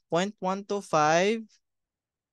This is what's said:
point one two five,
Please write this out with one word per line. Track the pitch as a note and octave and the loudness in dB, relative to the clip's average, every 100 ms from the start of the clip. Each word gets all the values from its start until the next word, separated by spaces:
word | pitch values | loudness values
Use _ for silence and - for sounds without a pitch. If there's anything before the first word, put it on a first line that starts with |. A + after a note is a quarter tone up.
| _ | _
point | E3 G3 - | -2 -2 -4
one | F#3 G3 | -6 -6
two | G3+ G3+ | -6 -8
five, | G3 D#3 D3+ E3+ G3 A3+ A3 _ _ _ _ _ _ _ _ | -2 2 4 4 2 -2 -8 _ _ _ _ _ _ _ _